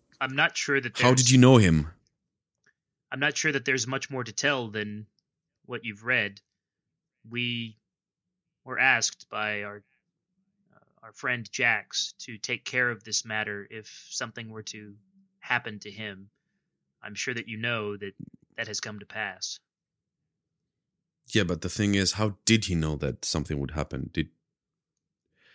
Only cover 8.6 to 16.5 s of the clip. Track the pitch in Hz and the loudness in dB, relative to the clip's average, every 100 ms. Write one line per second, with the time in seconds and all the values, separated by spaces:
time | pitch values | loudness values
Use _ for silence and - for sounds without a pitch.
8.6 | 131 123 131 117 - - - 107 107 104 | -10 0 2 2 0 -6 -12 -6 -4 -4
9.6 | 104 104 _ _ _ _ _ _ _ _ | -8 -12 _ _ _ _ _ _ _ _
10.6 | _ _ _ _ 113 - 131 123 110 - | _ _ _ _ -20 -8 -4 -2 -4 0
11.6 | 120 107 - - - - - 110 - 123 | 2 2 0 -6 -6 -8 -16 -12 -6 -6
12.6 | - 127 123 110 113 - 110 107 107 101 | -2 0 0 -2 -4 -4 -2 -4 -4 -6
13.6 | 98 110 104 - - - 120 120 113 110 | -10 -14 -16 -20 -12 -8 -8 -10 -12 -12
14.6 | 107 110 104 101 _ _ _ _ - 120 | -12 -14 -16 -20 _ _ _ _ -4 -4
15.6 | 117 104 104 101 107 95 101 _ _ | -2 -12 -14 -12 -12 -12 -18 _ _